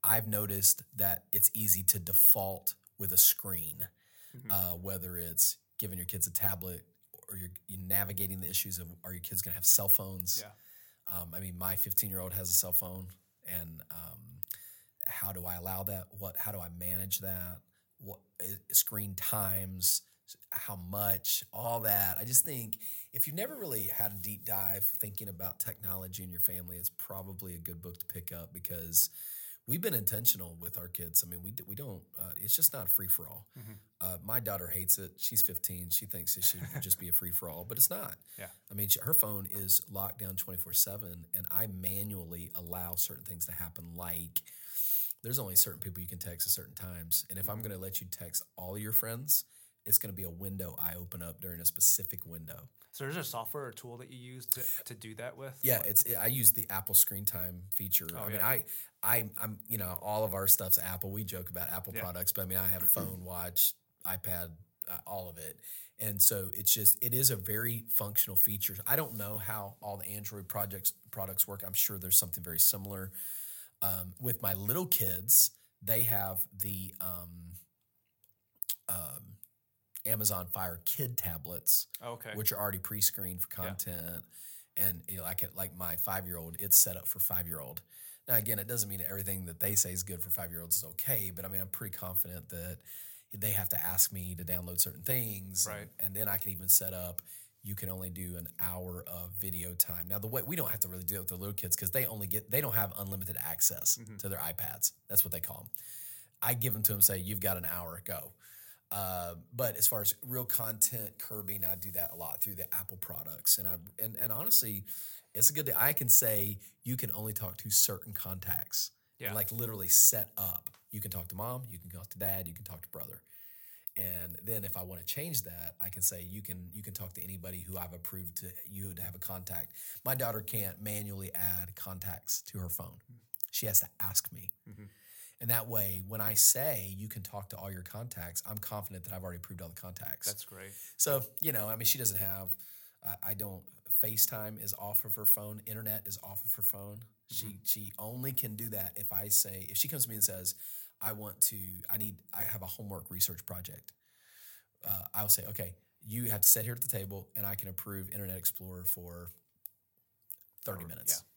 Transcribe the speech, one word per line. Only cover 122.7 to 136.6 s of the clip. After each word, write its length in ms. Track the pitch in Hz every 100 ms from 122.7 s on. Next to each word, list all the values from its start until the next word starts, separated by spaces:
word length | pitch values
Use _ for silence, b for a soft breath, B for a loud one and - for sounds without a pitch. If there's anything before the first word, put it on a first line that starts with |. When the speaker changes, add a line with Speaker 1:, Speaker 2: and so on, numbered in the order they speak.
| 82
Speaker 1:
to 60 | -
brother. 340 | - - - _ B B B B B B
And 400 | - 95 87 87 85
then 200 | 98 110
if 120 | 101 92
I 40 |
wanna 200 | 92 87
change 400 | 87 139 165 127
that, 320 | 90 87 85 -
I 80 | 98
can 120 | 95
say, 180 | 92 90
"You 200 | 87 101
can, 260 | 101 90 90
you 100 | 104
can 100 | 104
talk 200 | 92 92
to 80 | -
anybody 380 | 95 95 90 90
who 160 | 87 95
I've 160 | 92
approved 440 | 85 - 95 87 -
to 160 | 92 - -
you 240 | 98 98
to 80 | 90
have 140 | 92
a 40 | 87
contact." 520 | - 92 90 107 - B B B
My 80 | 127
daughter 280 | 131 120 110
can't 380 | 98 110 98 90
manually 520 | 107 104 104 98 95
add 420 | - 95 92 90
contacts 640 | - - 90 92 87 - -
to 160 | - 95
her 100 | 87
phone. 320 | - 87 - - 120 _ - -
She 160 | -
has 140 | 110 101
to 100 | - -
ask 320 | 95 95 -
me. 200 | 87 92 - -
Speaker 2:
Mm-hmm. 140 | 104 101 B B B B B
Speaker 1:
And 80 | 117
that 180 | 120 113
way, 340 | 113 98 95 95
when 140 | 110
I 140 | 107
say 580 | 104 - 123